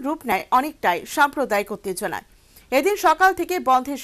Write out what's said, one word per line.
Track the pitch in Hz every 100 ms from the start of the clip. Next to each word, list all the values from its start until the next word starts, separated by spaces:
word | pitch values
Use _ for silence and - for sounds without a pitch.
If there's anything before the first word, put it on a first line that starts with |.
| 269
রূপ | 311 247
নেয় | 190 - 254
অনেকটাই | 302 - 196 175 - -
সাম্প্রদায়িক | 285 294 240 208 208 208
উত্তেজনায়। | 196 180 - 107 - _ _ - _
এদিন | 262 339 403 349
সকাল | 311 381 370
থেকে | 339 359 254
বন্ধের | 262 254 277